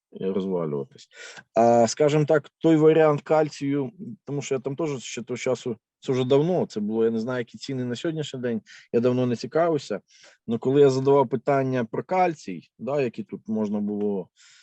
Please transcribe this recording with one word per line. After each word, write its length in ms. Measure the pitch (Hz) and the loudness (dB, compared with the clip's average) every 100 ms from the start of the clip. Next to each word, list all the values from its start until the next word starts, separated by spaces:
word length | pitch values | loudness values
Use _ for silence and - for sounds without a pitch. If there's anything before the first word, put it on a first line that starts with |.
| _ | _
і 120 | - | -8
розвалюватись. 840 | 95 98 95 90 80 73 67 - - - - - - | -4 -4 -4 -4 -4 -6 -8 -14 -20 -20 -20 -20 -4
А, 320 | 113 117 117 113 | 2 4 4 4
скажімо 360 | - 151 151 | 2 2 2
так, 260 | 147 156 - _ | 2 2 0 _
той 180 | 165 160 | 2 6
варіант 460 | 156 160 156 147 | 6 6 6 2
кальцію, 680 | - 156 151 - 139 143 127 - - 107 | 2 2 2 -2 -4 -2 -4 -8 -16 -14
тому 180 | - 143 | -10 -8
що 120 | 131 | -4
я 60 | 135 | -4
там 160 | 139 139 | -4 -6
теж 260 | 160 135 | -4 -6
ще 200 | - - | -8 -12
того 160 | 110 123 | -10 -6
часу, 380 | 127 123 127 110 _ _ | -4 -4 -6 -10 _ _
це 120 | - | -4
вже 120 | 127 | -2
давно, 420 | 127 139 160 175 107 | 2 2 4 0 -2
це 140 | 107 | -4
було, 240 | 104 110 | -4 0
я 60 | 113 | 0
не 100 | 113 | 0
знаю, 180 | 113 127 | -4 -6
які 200 | 117 113 | -6 -12
ціни 260 | - 131 | -8 -6
на 120 | 123 120 | -6 -4
сьогоднішній 440 | 170 156 147 135 | -4 -4 -8 -6
день, 220 | 120 113 - - _ | -4 -6 -8 -20 _
я 80 | 120 | 0
давно 260 | 123 123 127 | 2 2 0
не 100 | 120 | -2
цікавився, 640 | 120 160 170 151 - 98 - _ - _ - | -2 0 0 0 -4 -8 -10 _ -20 _ -6
але 100 | 117 | -4
коли 220 | 131 143 | 2 6
я 100 | 139 | 6
задавав 380 | 131 135 139 127 | 6 4 4 4
питання 560 | 120 - 139 131 127 | -2 0 0 0 -2
про 200 | 117 - | -4 -6
кальцій, 640 | - 185 180 156 - 85 - _ | -4 0 0 -2 -10 -14 -14 _
да, 240 | 117 147 | -6 -2
які 220 | 127 - | -2 -6
тут 240 | 101 101 - | -12 -12 -6
можна 320 | 110 104 104 | -4 -2 -4
було, 480 | 104 104 104 98 87 _ _ _ | -4 -4 -4 -4 -8 _ _ _